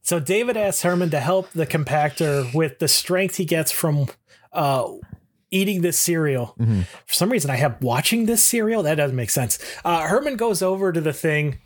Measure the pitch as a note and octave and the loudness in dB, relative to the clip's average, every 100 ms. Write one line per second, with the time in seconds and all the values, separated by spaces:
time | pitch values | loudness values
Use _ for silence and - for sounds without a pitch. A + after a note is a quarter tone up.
0 | - F3 C#3 G3+ A#3+ A3 G3+ - F3 F3+ | -2 -2 0 0 0 0 -2 0 0 0
1 | F3 D3+ C3 F#3+ F#3 E3 D#3 D#3 C#3+ D3 | 0 0 0 0 -2 -4 -2 -2 0 0
2 | D3+ - D#3 C#3+ B2 C#3+ D#3+ - D#3 - | 0 0 0 0 0 0 -2 -2 0 0
3 | - F3+ F#3+ - E3+ E3 D3+ - E3 D3 | 0 0 0 -2 0 0 0 -2 0 0
4 | C3+ - _ - _ - C#3+ C3+ - - | 0 -6 _ -20 _ -2 0 0 -2 -8
5 | - - _ _ _ F#3+ G3 F#3+ F3 D#3+ | -18 -20 _ _ _ 0 0 0 0 2
6 | - E3 D3+ C3 A#2+ - A2+ G#2 F2 - | 2 2 2 0 -4 -2 2 2 0 -8
7 | - - F#3 B3 C#3+ B2+ C#3+ A2+ A#2+ B2 | -4 0 2 2 0 0 0 0 0 0
8 | - A#3 A3 A3+ - A#3+ G#3+ A3+ D3+ D#3 | 2 2 2 4 2 2 0 0 0 2
9 | C#3+ B2+ A#2 - A#2+ - - - - E3+ | 0 0 -2 -2 -2 -4 -8 -6 -2 0
10 | D#3+ G#3+ D4 A#3+ A#3 F3+ F#3 F#3+ F#3+ E3 | 2 0 0 -2 -2 0 0 0 0 0
11 | D#3 C#3+ E3 D3+ D3+ C3 | -2 -2 0 0 0 -6